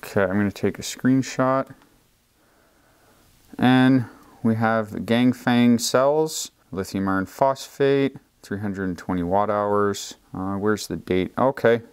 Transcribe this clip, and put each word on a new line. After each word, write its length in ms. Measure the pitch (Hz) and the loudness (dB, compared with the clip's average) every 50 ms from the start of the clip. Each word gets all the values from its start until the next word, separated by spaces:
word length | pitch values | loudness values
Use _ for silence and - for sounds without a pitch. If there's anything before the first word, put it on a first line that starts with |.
| - | -16
Okay, 180 | - - 107 98 | -4 0 0 0
I'm 140 | 92 95 | 2 2
gonna 160 | 104 104 101 95 | 0 0 0 -2
take 260 | - - 101 87 - | -2 -4 -4 -4 -4
a 40 | - | -12
screenshot. 840 | - - - - 127 131 135 127 - - - 135 127 131 135 135 - - _ _ _ _ _ _ _ _ _ _ _ _ _ _ _ _ _ _ _ _ _ _ _ _ _ _ _ _ _ _ _ _ _ _ _ - - | -12 -12 -2 0 2 2 2 0 -4 -2 -2 0 0 0 -2 -2 -6 -12 _ _ _ _ _ _ _ _ _ _ _ _ _ _ _ _ _ _ _ _ _ _ _ _ _ _ _ _ _ _ _ _ _ _ _ -6 0
And 460 | - 123 127 131 127 131 135 131 120 - - - - - - - - | 2 4 4 6 6 6 6 4 2 -2 -10 -20 -20 -20 -20 -2 0
we 100 | 117 113 | 0 0
have 360 | 110 113 110 113 113 110 104 | 2 2 0 0 0 -2 -4
Ganfeng 920 | 107 - 95 92 117 117 123 127 120 - - 131 123 120 120 120 120 117 | -6 -10 -2 0 2 4 4 2 2 0 -2 0 2 4 4 4 4 2
cells, 720 | 117 - - 127 131 139 147 156 156 156 160 - - - _ _ _ _ | 0 0 2 2 2 4 2 2 0 -2 -4 -8 -10 -12 _ _ _ _
lithium 380 | - 95 95 - - 98 95 98 | -8 -8 -8 -4 -4 -4 -2 0
iron 180 | 95 95 95 | 0 -2 -2
phosphate, 920 | 95 - - 139 135 135 - - - - - 139 139 139 139 139 135 135 - _ _ _ _ - | -4 -2 0 0 0 0 -2 -8 -18 -4 0 2 2 2 2 0 0 -4 -8 _ _ _ _ -10
three 180 | - - 98 | -8 -8 -6
hundred 240 | 104 104 98 95 98 | -4 -6 -4 -4 -4
and 140 | 92 90 85 | -4 -4 -6
twenty 260 | - - 92 90 87 | -6 -4 -4 -2 -2
watt 260 | 85 92 101 104 104 | 0 0 0 0 0
hours. 640 | 104 104 104 104 104 104 101 101 101 - - - - _ _ _ - | 0 0 0 0 2 2 2 0 -2 -4 -8 -14 -16 _ _ _ -10
Uh, 240 | 95 92 95 98 | -8 -6 -6 -6
where's 300 | 101 98 107 107 101 - | -2 0 0 0 0 -2
the 100 | - 90 | -8 -8
date? 360 | 82 - - 92 92 92 82 - - | -10 -4 -2 0 0 0 -2 -2 -2
Okay, 420 | 120 131 135 - - 117 117 117 117 - | 0 0 -2 2 2 2 2 2 -2 -10